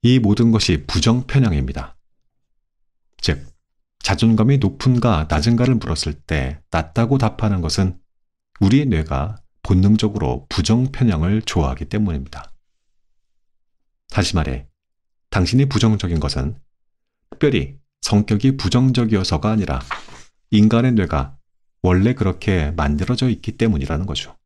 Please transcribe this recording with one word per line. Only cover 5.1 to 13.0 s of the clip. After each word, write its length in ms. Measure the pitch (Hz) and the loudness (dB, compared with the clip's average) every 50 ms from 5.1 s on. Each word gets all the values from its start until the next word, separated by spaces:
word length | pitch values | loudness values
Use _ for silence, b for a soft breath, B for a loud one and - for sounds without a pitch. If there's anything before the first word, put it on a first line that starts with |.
| 101 78 78 78 | 0 0 0 0
낮은가를 460 | 76 76 73 117 117 113 123 123 131 | -2 0 2 2 2 2 2 2 2
물었을 380 | 110 - - 82 78 - 80 73 | 0 0 -4 -4 -4 -4 -6 -8
때 480 | - - - 82 73 65 65 69 - _ _ | -8 -6 -4 -4 -2 -2 -4 -6 -10 _ _
낮다고 480 | - 82 80 - - 120 117 113 135 135 | -4 -4 -4 -2 -2 -2 0 2 2 0
답하는 420 | 127 107 - - - 107 101 92 | 0 0 -2 -2 -2 0 0 0
것은 400 | 82 80 - - 95 92 92 - _ _ _ _ _ _ _ _ _ _ _ - | -2 -2 0 0 0 0 -2 -6 _ _ _ _ _ _ _ _ _ _ _ 0
우리의 260 | 101 98 117 139 151 | 2 4 4 2 2
뇌가 560 | 135 101 80 76 78 73 65 71 98 107 - - _ _ _ _ | 2 0 -2 -2 -2 -4 -4 -4 -6 -8 -12 -18 _ _ _ _
본능적으로 840 | - 101 90 92 98 107 107 - 107 - 104 82 65 - - - _ | 0 2 4 4 4 4 4 2 -2 -2 -2 -2 -2 -4 -4 -8 _
부정 440 | - - 85 - 113 120 127 131 | -4 -4 0 0 0 0 0 -2
편향을 500 | 139 - 131 117 95 78 80 92 101 110 | -2 -2 0 0 0 0 0 0 0 -2
좋아하기 440 | 107 - - 90 78 67 65 67 85 | -4 -2 -2 0 0 0 -2 -6 -8
때문입니다. 680 | - - 107 107 101 80 71 69 71 - - - - - _ _ _ _ _ _ _ _ _ | -6 -4 -2 -2 -2 -2 -6 -8 -10 -14 -16 -16 -18 -20 _ _ _ _ _ _ _ _ _